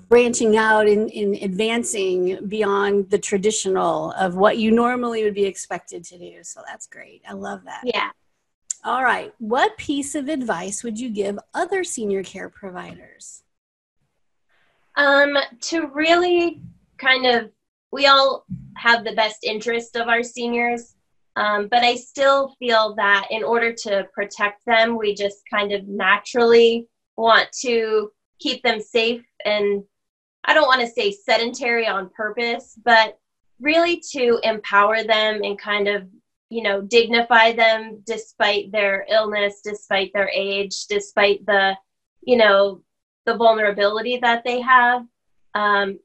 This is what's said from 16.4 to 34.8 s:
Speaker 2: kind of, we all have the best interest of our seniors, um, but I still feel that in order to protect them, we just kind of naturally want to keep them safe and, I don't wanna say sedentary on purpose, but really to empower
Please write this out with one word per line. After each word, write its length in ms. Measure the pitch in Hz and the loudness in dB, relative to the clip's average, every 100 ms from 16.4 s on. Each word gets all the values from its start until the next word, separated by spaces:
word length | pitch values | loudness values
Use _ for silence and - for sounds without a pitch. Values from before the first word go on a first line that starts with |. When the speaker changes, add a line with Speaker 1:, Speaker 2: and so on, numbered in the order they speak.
| 339 311 - - _ - | 0 -4 -14 -20 _ -4
Speaker 2:
kind 280 | 262 262 254 | 0 2 4
of, 260 | 233 220 _ _ _ _ | 2 0 _ _ _ _
we 140 | 262 277 | 0 6
all 380 | 269 269 - - - - - | 6 4 0 -8 -14 -14 -4
have 260 | 233 233 | 0 0
the 100 | 208 | 0
best 240 | 202 214 - | -2 -2 -4
interest 520 | - 214 226 233 233 240 | -8 -6 -4 -6 -6 -6
of 120 | 233 | -2
our 160 | 233 | -2
seniors, 720 | 240 - 240 240 240 240 233 _ _ _ _ - | -2 -6 -4 -2 -2 -4 -8 _ _ _ _ -4
um, 320 | 208 208 202 | -2 -2 0
but 120 | 240 | 2
I 120 | 240 240 | 2 0
still 600 | - - 269 277 269 - | -6 0 2 2 0 -6
feel 360 | 247 226 214 208 | 0 0 0 0
that 320 | 202 202 - | 0 0 0
in 120 | 220 | -4
order 300 | 202 233 233 | -2 0 -2
to 340 | 233 226 196 190 | -4 -4 -4 -4
protect 520 | - 202 - 208 202 - | -8 -10 -4 -4 -4 0
them, 320 | 226 226 233 | 2 2 0
we 180 | 208 202 | -2 -2
just 220 | 202 202 _ | -4 -6 _
kind 220 | 214 202 | -4 -2
of 160 | 202 196 | -4 -6
naturally 1000 | 202 190 208 - 247 233 233 233 233 233 _ _ - | -4 0 0 0 0 6 6 6 2 -4 _ _ -2
want 320 | 226 214 - - | 4 4 2 -4
to 500 | 269 233 220 220 208 - _ _ | -2 -2 0 -2 -2 -10 _ _
keep 220 | 277 247 | -8 -4
them 160 | 247 220 | -2 -2
safe 440 | 208 240 226 240 - - - | -2 -2 0 -2 -8 -10 -4
and, 380 | 208 202 202 202 _ _ _ _ _ - | -2 -2 -2 -6 _ _ _ _ _ 0
I 80 | |
don't 140 | 302 285 | 2 4
wanna 200 | 254 233 | 2 0
say 240 | 240 208 | -4 -4
sedentary 760 | 196 - 220 233 240 240 233 220 | -4 -2 0 0 -4 -4 -2 -2
on 220 | 190 185 - | -4 -6 -8
purpose, 600 | 214 208 233 240 - - 226 | -8 -4 -6 -6 -10 -6 4
but 320 | 226 220 - _ _ _ _ | 6 4 -2 _ _ _ _
really 420 | 254 320 339 330 - | 0 2 2 0 -6
to 260 | 285 240 233 | -2 0 2
empower 600 | 226 214 - 202 | 0 -4 0 2